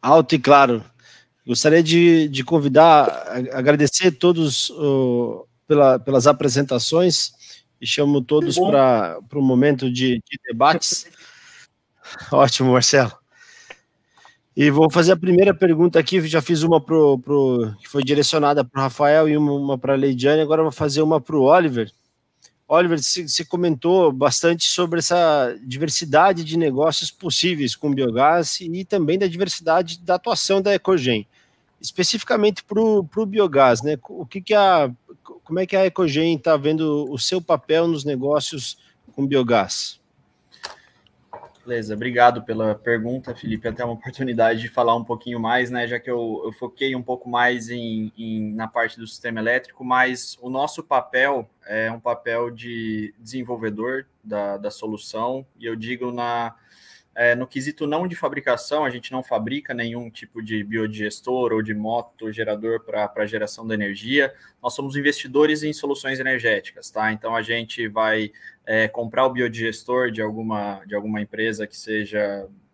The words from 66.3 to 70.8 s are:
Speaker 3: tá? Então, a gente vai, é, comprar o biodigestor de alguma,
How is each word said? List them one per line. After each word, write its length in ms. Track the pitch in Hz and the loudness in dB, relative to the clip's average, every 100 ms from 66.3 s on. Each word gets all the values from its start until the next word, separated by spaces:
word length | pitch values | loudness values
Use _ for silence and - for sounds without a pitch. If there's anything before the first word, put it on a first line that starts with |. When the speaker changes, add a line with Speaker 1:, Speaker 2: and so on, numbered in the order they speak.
| 127 113 104 - - - | -2 0 -2 -4 -18 -12
Speaker 3:
tá? 220 | 107 110 | -4 -4
Então, 240 | 110 113 113 | -4 -4 -6
a 60 | |
gente 480 | 110 117 113 - 110 | -4 -6 -8 -8 -6
vai, 420 | 107 110 110 107 - - - - | -2 0 0 -4 -10 -20 -20 -4
é, 220 | 110 110 | 0 0
comprar 380 | 110 117 113 131 | -2 -6 0 0
o 60 | |
biodigestor 800 | 123 123 113 113 110 - 123 123 | 0 -4 -4 -6 -6 -4 -2 -2
de 120 | 110 | -4
alguma, 600 | 107 107 110 107 104 98 | -6 -6 -6 -6 -6 -10